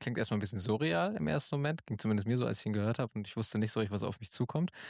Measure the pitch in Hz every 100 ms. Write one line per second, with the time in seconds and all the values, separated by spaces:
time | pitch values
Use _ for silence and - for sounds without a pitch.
0 | - 120 110 107 98 107 104 110 156 170
1 | 180 220 156 151 - 143 143 160 - 107
2 | 110 104 104 123 120 107 - 104 104 117
3 | 120 110 104 - 110 107 107 110 104 101
4 | - - 104 - 123 151 175 -